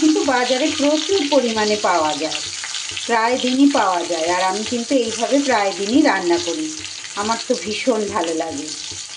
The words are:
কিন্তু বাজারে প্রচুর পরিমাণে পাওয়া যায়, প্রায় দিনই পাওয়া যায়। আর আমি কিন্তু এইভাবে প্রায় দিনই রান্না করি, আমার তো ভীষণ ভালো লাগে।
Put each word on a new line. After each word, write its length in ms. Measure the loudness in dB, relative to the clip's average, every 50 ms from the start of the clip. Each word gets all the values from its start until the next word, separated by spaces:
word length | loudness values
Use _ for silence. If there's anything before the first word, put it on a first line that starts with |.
কিন্তু 180 | 4 4 4 4 2 2 2
বাজারে 340 | 2 2 2 0 2 0 0 0 2
প্রচুর 420 | 2 2 2 2 2 2 0 0 2 4 4
পরিমাণে 440 | 4 4 2 2 0 0 0 0 0 2 2
পাওয়া 240 | 2 2 2 0 -2 -2
যায়, 180 | -4 -4 -4 -6 -8 -8 -10 -8 -8 -8 -8 -8 -8 -8 -8 -8 -4 0
প্রায় 280 | 0 2 2 2 0 0 0
দিনই 240 | 0 2 4 4 6 6 4
পাওয়া 240 | 2 2 2 0 0 -2
যায়। 160 | -2 -2 0 0 0
আর 80 | 2 0 0
আমি 120 | 0 -2 -4 -4
কিন্তু 200 | -4 -4 0 2 2 2 2
এইভাবে 340 | 0 -2 -2 -2 2 2 2 2 2
প্রায় 240 | 2 2 2 0 -2 -4
দিনই 220 | -2 2 4 4 4 4
রান্না 280 | 4 2 2 2 0 0 0
করি, 200 | -2 -4 -4 -4 -6 -8 -10 -12 -12 -14 -14 -14 -10 -6 -4
আমার 180 | -2 -2 -2 -2 -2 -2
তো 60 | -2 -2 -4
ভীষণ 380 | -6 -6 -4 0 0 0 0 0 -2 -2
ভালো 200 | -2 -2 -2 -2 -2
লাগে। 260 | -4 -4 -6 -8 -8 -8 -10 -10 -10 -10 -12 -12 -12 -14 -14